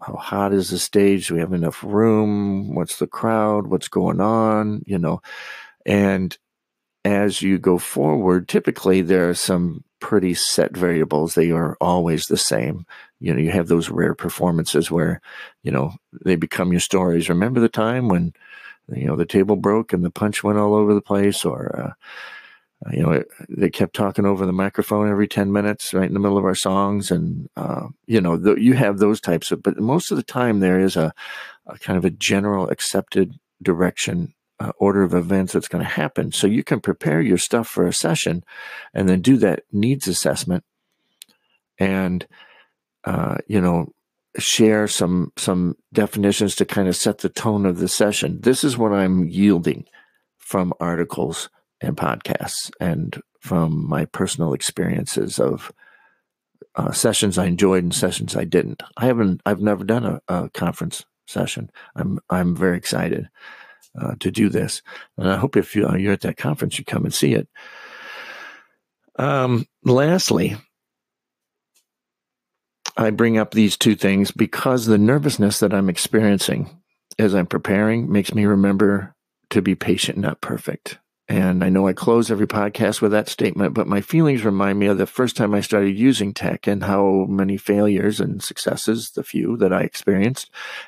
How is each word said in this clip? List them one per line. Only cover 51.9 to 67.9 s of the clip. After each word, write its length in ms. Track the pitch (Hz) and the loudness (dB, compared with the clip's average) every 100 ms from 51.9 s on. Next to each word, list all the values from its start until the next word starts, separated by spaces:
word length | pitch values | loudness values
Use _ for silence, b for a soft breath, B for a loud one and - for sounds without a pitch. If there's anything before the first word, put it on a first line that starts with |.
| 76 | -2
podcasts 760 | - 58 - - - - - - | -4 -4 -6 -6 -6 -8 -12 -6
and 420 | 87 78 - - - _ | -4 -4 -6 -10 -16 _
from 480 | - 90 80 78 78 | -4 -2 0 -2 -2
my 160 | 76 | -4
personal 480 | 78 - 92 - 82 | -4 -4 -4 -2 -4
experiences 880 | 65 - - 87 85 - - 52 - | -4 -4 -4 -4 -4 -4 -6 -4 -2
of, 320 | 60 - - b b b b b b _ _ _ - - | -2 -2 -10 b b b b b b _ _ _ -10 -6
uh, 160 | - | -4
sessions 460 | - 117 101 104 90 | 0 0 2 0 0
I 80 | 90 | 0
enjoyed 360 | 87 98 92 | 2 4 4
and 120 | 87 | 2
sessions 420 | - 92 - 107 - | 0 -2 -2 -4 -4
I 80 | |
didn't. 400 | - 87 58 - - - | 0 0 0 -6 -16 -2
I 100 | 123 | 0
haven't, 340 | 117 101 87 | 2 2 0
I've 180 | 101 92 | -2 0
never 200 | 104 95 | 0 0
done 220 | 98 117 | 0 0
a, 160 | 104 85 - | -2 -4 -4
a 220 | 90 85 | -4 -4
conference 540 | - 87 - 85 - - _ - | -4 -4 -4 -8 -10 -16 _ -8
session. 420 | 101 92 - 110 B B - | -6 -4 -6 -12 B B -8
I'm, 240 | 95 - - | -6 -6 -4
I'm 240 | 92 87 | -2 0
very 220 | 80 90 90 | 0 0 0
excited, 520 | - - 87 - - B B B B B B - | -2 -4 -2 -4 -8 B B B B B B -10
uh, 140 | - - | -8 -6
to 100 | 92 | -4
do 180 | - 104 | 0 0
this. 340 | - - - B B B - | 0 -4 -6 B B B -2
And 120 | 92 | 0
I 100 | 95 | 2
hope 180 | 139 104 | 2 0
if 180 | - | 0
you, 140 | 104 - | 0 0
uh, 80 | 92 | 0
you're 160 | 101 | 0
at 80 | 98 | -2
that 160 | 90 - | -4 -4
conference, 420 | 139 151 - - | -4 -4 -4 -6
you 60 | |
come 200 | - - | -4 -4
and 80 | - | -2
see 200 | - - | 0 2
it. 160 | 104 - B B B B | 2 -2 B B B B